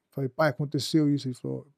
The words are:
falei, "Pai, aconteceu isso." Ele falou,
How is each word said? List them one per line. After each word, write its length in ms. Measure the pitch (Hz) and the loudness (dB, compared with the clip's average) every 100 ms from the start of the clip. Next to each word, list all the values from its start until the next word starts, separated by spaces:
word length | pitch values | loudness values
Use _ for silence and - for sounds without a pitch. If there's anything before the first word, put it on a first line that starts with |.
| _ | _
falei, 180 | - 135 | -4 -4
"Pai, 220 | - 156 | 2 2
aconteceu 640 | 135 143 143 - 160 151 | 2 -2 -4 0 2 4
isso." 140 | 143 135 | 2 -2
Ele 80 | |
falou, 320 | 123 135 131 - | -8 -6 -8 -10